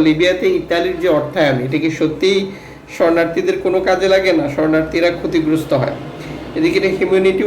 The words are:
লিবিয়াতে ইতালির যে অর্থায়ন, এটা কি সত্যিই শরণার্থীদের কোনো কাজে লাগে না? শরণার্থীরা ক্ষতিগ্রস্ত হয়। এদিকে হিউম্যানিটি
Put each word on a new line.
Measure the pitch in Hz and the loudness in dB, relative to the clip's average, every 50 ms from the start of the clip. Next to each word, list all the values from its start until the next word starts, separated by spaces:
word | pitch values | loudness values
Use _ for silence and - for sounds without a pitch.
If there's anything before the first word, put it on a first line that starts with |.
| 160 | 4
লিবিয়াতে | 160 156 156 175 180 185 - - 190 180 170 | 4 4 2 2 0 2 0 0 0 0 0
ইতালির | 151 - 170 170 175 185 180 165 | -2 -2 -2 -2 0 -2 -4 -2
যে | 175 180 156 147 | 0 0 2 0
অর্থায়ন, | - - - 190 156 139 131 123 123 | 0 -2 -2 0 0 2 0 0 -2
এটা | 135 151 151 | -2 -2 -2
কি | 156 160 156 - | -2 -2 -2 0
সত্যিই | 165 156 156 - - 190 196 196 196 190 - - - - - - - - - | -2 -2 -2 0 0 0 2 0 -2 -4 -8 -14 -18 -18 -20 -20 -20 -18 -2
শরণার্থীদের | - 180 170 170 170 170 165 - - 185 175 - - - | 0 2 2 2 2 0 0 0 -2 -2 -2 -2 0 -2
কোনো | 185 180 190 185 190 | 0 0 0 2 2
কাজে | 185 180 190 190 190 | 0 2 2 2 2
লাগে | 196 190 190 175 156 | 4 4 2 2 2
না? | 143 139 139 | 0 0 -2
শরণার্থীরা | - 156 156 156 156 156 156 - 170 170 175 175 - | 0 0 2 2 0 0 0 0 0 0 0 0 -2
ক্ষতিগ্রস্ত | - 160 156 165 156 151 156 156 - - - 139 | -4 -2 0 0 2 2 0 0 0 0 0 0
হয়। | 123 - - - - - - - - - - - - - - | 0 -2 -4 -8 -10 -12 -12 -12 -12 -12 -12 -12 -12 -8 -4
এদিকে | 170 156 175 170 190 196 190 190 | 0 0 2 2 2 0 0 0
হিউম্যানিটি | - 185 180 190 190 190 190 185 196 208 | 0 0 2 2 4 4 4 2 2 2